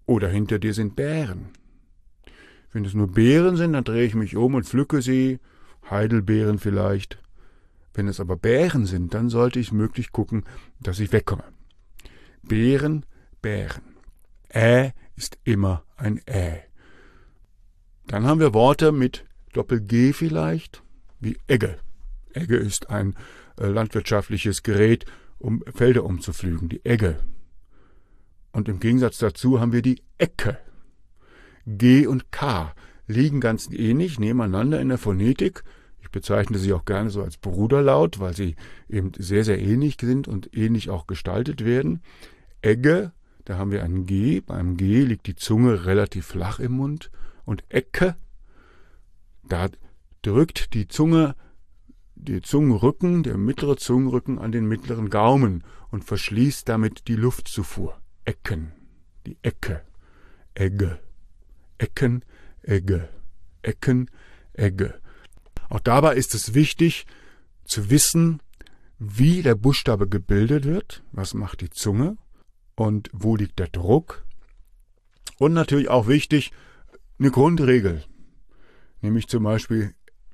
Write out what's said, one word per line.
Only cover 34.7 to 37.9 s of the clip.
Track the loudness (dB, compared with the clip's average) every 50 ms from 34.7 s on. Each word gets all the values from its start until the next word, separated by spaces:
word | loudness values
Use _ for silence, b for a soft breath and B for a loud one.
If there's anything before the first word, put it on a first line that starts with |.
| 0 -2
in | -2 -2
der | -2 -2
Phonetik. | -2 -2 0 2 2 2 2 2 0 -4 -4 -6 -12 b b b b b b b
Ich | -16 -12
bezeichne | -10 -8 -4 0 0 0 0 0 -2 -2
sie | 0 0 0
auch | 0 -2
gerne | -2 -2 -2 -2 -2
so | -4 -6 -6
als | -8 -10 -10
Bruderlaut, | -8 -6 -2 0 0 2 2 4 4 4